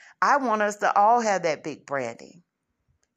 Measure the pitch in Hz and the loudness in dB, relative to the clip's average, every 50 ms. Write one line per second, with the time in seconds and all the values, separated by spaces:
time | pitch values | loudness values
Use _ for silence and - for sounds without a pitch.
0 | - - _ - 185 214 269 277 262 233 214 214 208 208 208 - 202 - - 202 | -20 -14 _ -2 0 2 2 2 0 0 -2 0 -2 -2 -2 -2 -2 0 2 4
1 | 202 220 240 240 226 214 196 185 165 160 143 139 - 156 131 - _ - 139 135 | 4 4 4 4 2 0 -2 0 -2 -2 -4 -4 -6 -12 -12 -12 _ -8 -6 -6
2 | 123 117 - - 69 - - 170 _ _ _ _ _ _ _ _ _ _ _ _ | -6 -6 -10 -14 -18 -20 -20 -20 _ _ _ _ _ _ _ _ _ _ _ _
3 | _ _ _ | _ _ _